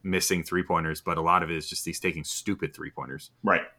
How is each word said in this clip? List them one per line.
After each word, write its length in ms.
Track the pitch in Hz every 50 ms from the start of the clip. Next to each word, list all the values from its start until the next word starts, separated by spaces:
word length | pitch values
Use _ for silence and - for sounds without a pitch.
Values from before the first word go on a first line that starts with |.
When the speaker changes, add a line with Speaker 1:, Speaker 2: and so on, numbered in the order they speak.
| _
Speaker 1:
missing 400 | 95 92 92 - - 98 87 80
three-pointers, 560 | - 90 90 90 - 90 85 80 80 78 -
but 180 | - 87 85 80
a 20 |
lot 220 | 80 85 87 92
of 80 | 85 80
it 60 | 85
is 120 | 80 76 -
just 160 | - - -
he's 140 | 85 87 -
taking 240 | - 92 82 80
stupid 520 | 73 - - - - - 101 - - 78 -
three-pointers. 580 | - 78 73 - - 67 65 65 73 - - _ _
Speaker 2:
Right. 200 | - - 90 82 - - -